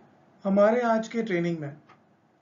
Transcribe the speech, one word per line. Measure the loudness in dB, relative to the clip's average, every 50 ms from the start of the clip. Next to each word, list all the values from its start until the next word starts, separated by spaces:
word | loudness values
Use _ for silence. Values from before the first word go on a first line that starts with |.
| -20 _ _ _ _ _ _ _ -4
हमारे | 0 4 4 4 4 4 2
आज | 0 0 0 -2 -2
के | -4 -6 -6 -4
ट्रेनिंग | -2 -2 -2 -2 -2 -4 -6
में। | -8 -12 -14 -16 _ _ -20 _ _ _ _ _ _ _ _ _